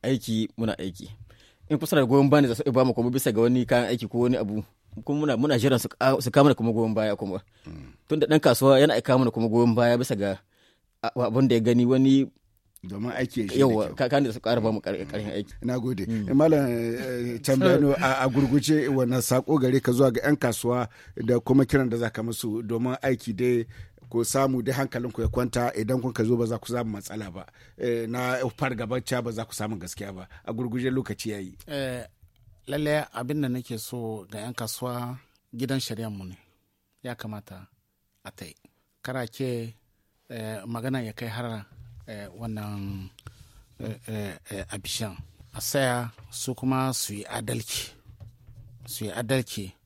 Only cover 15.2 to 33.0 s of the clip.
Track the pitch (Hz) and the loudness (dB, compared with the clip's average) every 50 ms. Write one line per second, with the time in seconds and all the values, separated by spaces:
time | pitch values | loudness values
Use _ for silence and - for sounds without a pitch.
15.2 | 104 104 - 101 101 - - - - 123 123 127 113 127 123 180 - - 113 110 | -6 -4 -6 -6 -6 -8 -12 -8 -6 -4 -4 -4 -4 -4 -4 -4 -4 -4 -2 -4
16.2 | 104 92 127 139 151 165 160 147 139 123 120 117 117 117 117 123 135 131 127 120 | -2 2 4 6 6 6 6 4 4 0 -2 -2 -4 -4 -6 -6 -6 -6 -6 -6
17.2 | 120 123 120 113 - - 135 131 - - - 170 147 139 139 143 156 131 135 135 | -6 -6 -6 -6 0 0 2 4 6 6 6 6 6 4 2 2 2 0 2 2
18.2 | 131 147 117 139 139 123 131 147 117 143 156 151 135 131 139 131 127 120 127 127 | 0 2 2 2 2 4 2 2 4 4 2 2 2 2 2 0 2 2 0 0
19.2 | 117 - 123 127 139 - 156 151 127 131 127 135 - 131 123 120 139 131 113 117 | 0 2 2 0 2 2 2 4 4 4 2 2 2 2 4 4 4 4 4 2
20.2 | - 139 151 - - 123 110 - - 117 123 123 120 113 - - - - - - | 2 2 2 2 2 -2 -2 0 0 0 0 0 -2 -4 -8 -20 -20 -18 -12 -6
21.2 | 117 113 123 120 - - 131 139 135 - - 135 131 123 110 117 117 113 - - | 0 2 2 2 4 4 4 4 6 6 4 2 2 2 -2 -2 -2 -4 -4 -4
22.2 | 110 117 110 - - 113 104 113 120 104 117 113 120 127 127 135 - 135 127 123 | -6 -4 -6 -4 -4 -4 -4 -4 -4 -4 -2 -2 0 -2 -2 -2 0 0 -2 0
23.2 | - - 110 92 123 123 123 117 113 - - - - - _ - - 123 - 117 | -4 -8 -4 0 2 2 2 2 0 -4 -12 -20 -20 -20 _ -20 -18 -4 -2 -2
24.2 | 117 - - 135 135 135 131 127 113 110 120 135 139 123 - 123 120 123 - - | -2 0 2 2 2 2 0 -2 -2 -2 -2 -2 -2 -4 -4 -6 -6 -6 -6 -4
25.2 | 151 - - 123 123 120 - 123 120 120 - 104 110 107 131 127 117 127 113 - | -4 -2 -2 -2 -2 -2 -2 0 -2 0 -2 -2 -2 -2 -2 -2 -2 -4 -2 -2
26.2 | 113 110 123 117 117 110 117 110 - - 117 120 120 113 104 104 98 - 98 110 | 0 2 2 0 0 -2 -4 -6 -6 -6 -6 -4 -4 -6 -8 -10 -10 -12 -12 -10
27.2 | 107 95 85 90 87 - _ _ - - _ - - 120 120 117 117 110 120 123 | -10 -12 -14 -16 -18 -18 _ _ -20 -20 _ -6 -4 -2 -2 -2 -4 -6 -4 -4
28.2 | 123 123 127 127 131 120 - - 139 135 127 110 120 107 123 127 - - 131 123 | -2 -2 -2 -2 -2 -6 -4 -2 -4 -4 -2 -4 -4 -4 -4 -6 -4 -4 -4 -4
29.2 | 117 117 113 107 113 - - - 107 107 110 92 87 90 - - 101 101 95 92 | -4 -6 -8 -8 -10 -10 -8 -8 -6 -6 -6 -8 -10 -12 -12 -12 -12 -12 -12 -14
30.2 | 92 - - - _ - 113 113 123 120 110 127 123 131 131 131 120 - 104 - | -16 -18 -20 -16 _ -10 -6 -6 -6 -4 -4 -4 -2 -2 -2 -2 -4 -6 -8 -8
31.2 | - 110 104 101 95 92 92 - - - 147 139 135 131 123 123 113 - _ _ | -6 -8 -8 -8 -10 -12 -14 -18 -16 -12 -8 -8 -6 -6 -8 -10 -12 -16 _ _
32.2 | - _ _ _ _ - - _ _ - 139 147 151 151 147 151 | -20 _ _ _ _ -20 -20 _ _ -6 -6 -2 -2 0 0 -2